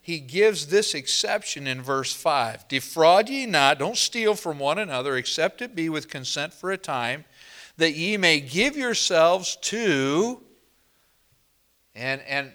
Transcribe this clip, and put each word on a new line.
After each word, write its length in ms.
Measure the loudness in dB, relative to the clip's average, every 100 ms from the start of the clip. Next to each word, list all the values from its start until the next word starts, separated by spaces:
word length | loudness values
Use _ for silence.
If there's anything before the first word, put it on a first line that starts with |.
he 180 | -10 -10
gives 480 | -4 2 2 2 0
this 260 | 0 0
exception 720 | -4 -2 -2 0 -4 -4 -8 -6
in 160 | -6
verse 320 | -4 -2 -4
five. 540 | -4 0 2 0 -4 -6
"Defraud 640 | -6 -4 4 8 8 4
ye 160 | -2 0
not, 340 | 4 4 4
don't 160 | 0 -2
steal 400 | -2 0 0 0
from 240 | -2 -4
one 200 | -2 -2
another, 360 | -2 -4 -2 -2
except 460 | -2 -2 -2 -2
it 140 | -10 -6
be 120 | -4
with 220 | -4 -6
consent 440 | -10 -8 -6 -8
for 180 | -8 -8
a 60 | -6
time, 460 | -4 -4 -4 -6 -10 _ -20 -20 -16 0
that 160 | 0
ye 240 | 0 -2 2
may 240 | 4 2
give 340 | 0 0 0 0
yourselves 800 | -4 -2 0 4 4 4 -2 -8
to," 840 | -6 -2 0 2 2 0 0 -4 _ _ _ _ _ _ _ _ _ _ _ _ _ _ _ -10
and, 260 | -6 -6
and, 280 | -4 -6 -6